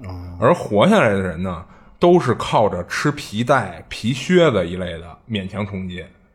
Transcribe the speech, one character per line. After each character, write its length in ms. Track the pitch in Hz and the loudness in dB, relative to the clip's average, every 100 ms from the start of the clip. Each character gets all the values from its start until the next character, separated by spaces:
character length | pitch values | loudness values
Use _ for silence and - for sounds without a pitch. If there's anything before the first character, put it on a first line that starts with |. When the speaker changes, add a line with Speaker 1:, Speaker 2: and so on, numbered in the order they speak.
Speaker 1:
嗯。 340 | - 90 90 85 | -14 -14 -14 0
Speaker 2:
而 120 | 117 | 2
活 360 | 175 - 104 143 | 2 0 2 4
下 120 | 214 | 4
来 100 | 123 | 4
的 100 | 98 | 2
人 200 | 92 80 | -2 -4
呢， 240 | 95 82 - - - _ | -6 -8 -12 -20 -20 _
都 180 | 175 175 | 4 6
是 160 | 127 | 4
靠 340 | - - 147 104 | -2 0 2 2
着 160 | 90 87 | 0 -6
吃 260 | - 147 | -4 -2
皮 320 | 147 - 104 | -4 -6 -4
带、 400 | 123 135 95 85 - | 2 2 0 -10 -14
皮 240 | - 110 | -6 -4
靴 380 | 131 - 180 165 | -4 2 4 6
子 160 | 104 87 | 4 0
一 80 | 90 | -4
类 220 | 90 82 | -6 -8
的 180 | 82 - - | -14 -20 -8
勉 180 | 107 92 | -6 -6
强 160 | 101 | -6
充 240 | 104 98 92 | -6 -6 -8
饥。 160 | 90 82 _ _ | -10 -14 _ _